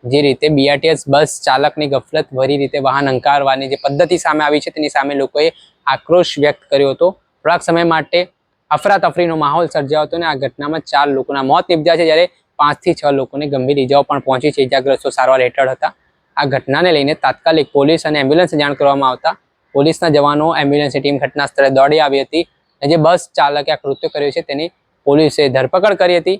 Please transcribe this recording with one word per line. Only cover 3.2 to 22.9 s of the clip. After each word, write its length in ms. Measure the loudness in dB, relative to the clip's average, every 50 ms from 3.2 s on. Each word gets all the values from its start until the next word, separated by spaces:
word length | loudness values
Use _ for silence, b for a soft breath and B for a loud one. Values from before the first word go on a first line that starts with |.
| 0 0 0 2 2 0 -2 -2 -2 -6
જે 120 | -6 -4 -4
પદ્ધતિ 400 | -4 0 0 0 0 0 -2 -2
સામે 180 | -2 -2 0 0 0
આવી 160 | 0 -2 -2
છે 100 | -6 -6
તેની 200 | -6 -6 -2 -2
સામે 180 | -2 -4 -2 -2 -4
લોકોએ 260 | -4 -2 _ 0 0 0 b b b b b b _ -4
આક્રોશ 460 | -4 -4 _ 2 2 2 2 2 -2 0 0
વ્યક્ત 200 | 0 0 _ _ _
કર્યો 220 | 0 2 2 0 0
હતો. 120 | 0 0 -2 -2 _ _ _ _ _ _
થોડાક 160 | -2 -2 0 0 -2
સમય 180 | 0 0 0 0 0
માટે 260 | -2 -2 -2 -2 -2 -2 -4 _ _ _ _ _ _ _ _
અફરાતફરીનો 640 | -4 -2 2 2 2 2 2 -2 0 0 -2 -2 0 -2 -2
માહોલ 220 | 0 0 0 -2 -2 -2
સર્જાયો 320 | -4 -4 -2 -2 -2 -2 -2
હતો 80 | -4 -4
અને 80 | -4 -4
આ 60 | -4 -4 -6
ઘટનામાં 440 | -8 -8 -8 -8 -6 -6 -8 -8 -2
ચાર 160 | 0 0 0 0 0 -4
લોકોના 280 | -4 -4 -4 -4 0 2
મોત 140 | 0 0 2 0 -2
નિપજ્યા 260 | 0 2 0 2 2
છે, 60 | 2 2
જ્યારે 160 | 2 2 2 0 _ _ _ _ _ 0
પાંચથી 360 | 0 0 0 -2 _ -2 -2 0
છ 40 | 0 -2 0 0
લોકોને 260 | -2 -4 -8 -8 -6 -4 -4
ગંભીર 260 | -4 -2 0 0 0 0
ઈજાઓ 180 | 2 2 2 2 2
પણ 160 | -4 -4 -2 -2
પહોંચી 260 | -2 0 0 -2 0
છે. 60 | 0
ઈજાગ્રસ્તો 560 | -2 0 0 -2 0 0 -2 0 -2 -6 -2 0
સારવાર 240 | 0 2 2 2 0
હેઠળ 300 | -2 0 -2 -2 -2 -2
હતા. 180 | -4 -6 -8 -8 _ _ _ _ _ _ _ _ -4
આ 80 | -4 -2
ઘટનાને 380 | -2 -4 -4 -2 -2 0 2 2 2
લઈને 180 | 2 0 -2 -2
તાત્કાલિક 560 | -2 -2 -4 -4 _ _ 0 2 2 0 0 _ 2
પોલીસ 280 | 2 2 2 0 0 -2
અને 80 | -2 -2
એમ્બ્યુલન્સને 400 | 0 2 2 2 2 0 0 -2
જાણ 160 | -2 -2 -2 0
કરવામાં 300 | 2 2 2 2 2 0
આવતા 220 | -2 0 -4 -4 -4 _ _ _ _ _ _ _ _
પોલીસના 340 | 0 2 2 0 0 0 2 2
જવાનો, 320 | 4 2 2 2 0 0 0 0 0
એમ્બ્યુલન્સની 400 | 0 0 0 0 -2 -2 -4 -4
ટીમ 160 | -2 -2 -2 -2 -4
ઘટના 240 | -6 _ -4 -6 -4
સ્થળે 200 | _ 0 0 2 4 4
દોડી 240 | 2 4 4 2 2
આવી 160 | 2 0 -2 -4 _
હતી 160 | -4 -4 -4 _ _ _ _ _ _ _
અને 100 | -2 0